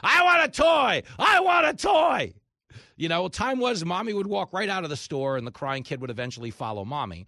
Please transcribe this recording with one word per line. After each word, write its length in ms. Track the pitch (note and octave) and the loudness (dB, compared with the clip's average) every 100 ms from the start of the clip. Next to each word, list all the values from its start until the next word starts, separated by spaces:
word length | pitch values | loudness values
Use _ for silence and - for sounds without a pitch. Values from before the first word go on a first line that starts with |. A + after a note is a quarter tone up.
I 200 | F#3+ D#4 | 4 4
want 200 | F4+ F4 | 6 4
a 80 | D#4 | 2
toy! 520 | - D#4+ D#4+ B3+ E3 - - | 2 4 4 4 0 -4 -2
I 200 | D#4+ G4+ | 4 4
want 260 | F#4 F4 D#4 | 4 4 2
a 60 | |
toy! 600 | - F#4+ F#4 E4 C#4 F#2+ F#2 _ _ _ - - _ | 0 2 4 4 2 -4 -10 _ _ _ -20 -20 _
You 120 | E3 | -4
know, 180 | E3 F#3 | -2 -2
time 320 | - A3 C4 | -4 -2 0
was 240 | B3 A3+ | 0 -2
mommy 300 | E3 F3+ A3+ | -4 -4 -4
would 140 | G#3 G3 | -4 -2
walk 260 | G3+ F3+ | -2 -4
right 160 | F#3 G#3 | -4 -4
out 140 | F#3+ | -4
of 60 | E3+ | -4
the 60 | |
store 420 | D3 - D3 C3+ C3+ | -8 -8 -4 -2 -4
and 100 | A#2+ | -6
the 40 | |
crying 320 | - C#3 C3+ | -8 -6 -6
kid 180 | B2 C3+ | -6 -10
would 100 | B2 | -8
eventually 400 | A2+ B2 B2 A#2 | -8 -8 -8 -12
follow 340 | G#2+ A#2 G#2+ | -10 -8 -6
mommy. 400 | G2 D3 A#2+ E2+ | -8 -6 -8 -10